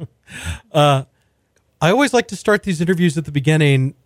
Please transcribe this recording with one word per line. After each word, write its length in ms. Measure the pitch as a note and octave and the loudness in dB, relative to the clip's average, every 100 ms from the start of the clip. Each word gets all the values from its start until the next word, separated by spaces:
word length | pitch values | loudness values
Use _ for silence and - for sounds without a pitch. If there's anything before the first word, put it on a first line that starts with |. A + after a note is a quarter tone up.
| - _ _ - - D#2+ _ | -18 _ _ -14 -12 -12 _
Uh, 340 | D#3 D3 C3+ C3+ _ _ _ _ _ _ - | 2 2 2 -2 _ _ _ _ _ _ -4
I 80 | D#3+ | 0
always 240 | A3+ C#4+ | 2 2
like 140 | A#3+ A#3+ | 0 -2
to 80 | F#3+ | -4
start 260 | - G#3 | 0 0
these 180 | G3 E3 | 0 -2
interviews 380 | E3+ F3+ F3 D3 | -2 0 0 -2
at 80 | D#3 | -4
the 60 | |
beginning, 640 | D3 C3+ D#3 D3 C3+ C3 - | -4 0 2 2 2 0 -6